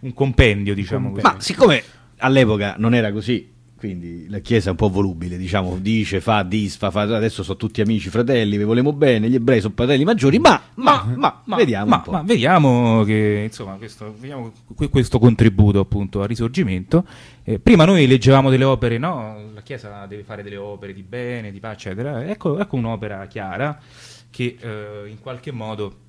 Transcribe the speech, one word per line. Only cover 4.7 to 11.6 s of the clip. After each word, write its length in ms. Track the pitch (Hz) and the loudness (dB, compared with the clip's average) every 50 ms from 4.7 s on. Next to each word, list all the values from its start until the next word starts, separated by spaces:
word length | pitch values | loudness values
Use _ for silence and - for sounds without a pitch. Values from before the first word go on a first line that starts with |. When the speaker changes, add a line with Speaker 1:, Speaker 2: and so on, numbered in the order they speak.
Speaker 3:
un 40 | 92 | 0
po' 140 | 82 110 104 | 0 0 0
volubile, 460 | 92 98 101 98 90 80 85 90 90 90 | 2 0 -2 -2 -2 -6 -8 -8 -8 -8
diciamo, 400 | 92 90 92 101 92 92 90 92 | -8 -4 -2 -2 -2 -2 -4 -4
dice, 400 | 95 101 113 113 104 - - 95 | -2 -2 0 0 -2 -2 -4 -4
fa, 220 | 87 - 110 107 98 | 0 0 0 0 0
disfa, 480 | 90 92 107 104 95 - - - 120 | -2 -2 -2 -2 -4 -6 -4 -6 -4
fa, 100 | - 104 | -2 -2
adesso 400 | 104 104 117 110 107 113 - - | -2 -2 -2 -2 -2 -2 -4 -6
sono 160 | 95 78 95 - | -8 -8 -8 -6
tutti 240 | - 110 - - | -6 -8 -2 -2
amici, 280 | 107 104 113 107 - 95 | 0 0 0 -2 -4 -4
fratelli, 480 | 90 113 120 117 139 120 110 104 104 104 | -2 -2 0 2 2 0 2 0 0 0
vi 80 | 104 | 0
volemo 260 | 104 113 120 127 143 151 | 0 2 2 2 0 0
bene, 340 | 143 151 139 123 110 107 113 | 2 2 2 4 2 2 2
gli 40 | 127 | 0
ebrei 260 | 131 113 120 131 113 | 0 2 2 2 2
sono 120 | 92 110 95 | 2 -2 -2
fratelli 280 | - 117 127 147 131 139 | -2 0 0 2 2 2
maggiori, 340 | 175 240 214 127 139 143 233 | 2 0 2 2 4 4 6
ma, 240 | 330 320 240 - - - _ | 6 6 6 6 0 -8 _
ma, 360 | - 254 247 294 - - 110 123 | -2 2 2 2 2 2 -4 -4
ma, 260 | - 285 - - - _ | 0 -2 -2 -2 -2 _
Speaker 1:
Ma, 100 | - 208 | -6 0
Speaker 3:
vediamo 300 | 240 | 0